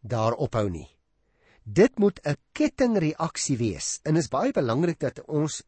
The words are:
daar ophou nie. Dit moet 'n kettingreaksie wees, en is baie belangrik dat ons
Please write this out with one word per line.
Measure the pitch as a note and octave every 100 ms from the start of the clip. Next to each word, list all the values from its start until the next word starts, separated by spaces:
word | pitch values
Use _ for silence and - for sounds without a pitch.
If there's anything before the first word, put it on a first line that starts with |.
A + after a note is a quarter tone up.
daar | G#2+ A#2 A2 A#2
ophou | C#3+ A#2 G#2
nie. | E2 - _ _ _ _ _ _ _
Dit | - G#2 G#3 -
moet | G3+ - -
'n | C#3+ _
kettingreaksie | - D4+ - B3 G#3+ D#3 - E3 - - B2+
wees, | A2+ D#2 - -
en | - D#3
is | C3+
baie | C3 A#3+
belangrik | B3 C3 A#2+ F3 E3
dat | C3+ - -
ons | D3+ D3+ -